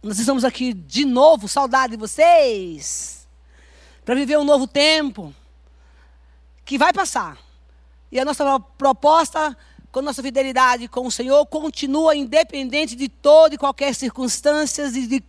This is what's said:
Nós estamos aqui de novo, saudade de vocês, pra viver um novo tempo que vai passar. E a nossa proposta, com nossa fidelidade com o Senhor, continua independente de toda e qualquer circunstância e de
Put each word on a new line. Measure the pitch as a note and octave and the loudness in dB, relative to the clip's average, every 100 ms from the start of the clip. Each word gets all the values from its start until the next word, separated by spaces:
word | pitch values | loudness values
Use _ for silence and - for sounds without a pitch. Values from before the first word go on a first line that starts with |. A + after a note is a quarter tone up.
Nós | G#3 G3+ | -8 -4
estamos | A#3 C4+ B3 | -2 0 -2
aqui | - B3+ G3 | -2 -8 -8
de | D#3 - C#4+ | -8 -4 -2
novo, | B3 D4+ D4+ G3 | 4 6 4 0
saudade | C#4+ C#4 C4 C4 | -4 0 0 -2
de | A3 | -6
vocês, | G#3+ - E4 E4+ C4+ G#3 F3+ D#3 - - - - _ _ _ _ _ _ _ _ - | -12 0 4 6 4 -2 -8 -12 -12 -10 -12 -18 _ _ _ _ _ _ _ _ -4
pra | |
viver | B3+ C4+ D4+ | -2 0 0
um | |
novo | C#4+ C#4+ C4+ | 4 2 2
tempo | C#4+ D4+ D#4 C#4+ G#3+ D#3+ C#3 _ _ _ _ _ _ _ _ _ _ _ _ | 0 2 2 -2 -8 -18 -18 _ _ _ _ _ _ _ _ _ _ _ _
que | - C4+ | -8 0
vai | D#4+ | 2
passar. | F4+ F4+ - F3 C#3+ _ _ _ _ _ _ _ | 2 -2 -4 -8 -12 _ _ _ _ _ _ _
E | B3+ | -4
a | C4+ | -4
nossa | C#4+ C#4+ C4+ - _ | -2 0 -2 -4 _
proposta, | C4+ C4 D4 D#4+ D#4 D#4+ D#4 C4 _ - _ | -2 2 4 4 2 -4 -6 -6 _ -20 _
com | B3+ | -8
nossa | C#4+ C4+ | -6 -8
fidelidade | C4+ B3+ C4+ B3+ B3+ B3 A#3+ | -4 -4 -2 2 2 2 -4
com | - B3+ | -8 -6
o | |
Senhor, | - B3+ C#4 D4+ | -6 2 2 2
continua | D#4 D4+ - C#4+ C#4+ D#4+ D4+ | -4 -6 -8 -4 0 2 0
independente | B3+ D4 E4 C#4 C4 C#4 D4+ A#3+ | 0 0 0 -4 -6 -4 -4 -6
de | C4 | -10
toda | _ C#4+ D#4 D#4+ C#4+ | _ 6 8 6 4
e | |
qualquer | C#4+ C4+ C#4 A#3+ | -4 -2 -4 -4
circunstância | B3+ - B3+ - D4 D4+ D4+ - | -6 -6 -6 -2 -2 0 -2 -4
e | C#4+ B3 B3 | -6 -6 -4
de | C4 | -6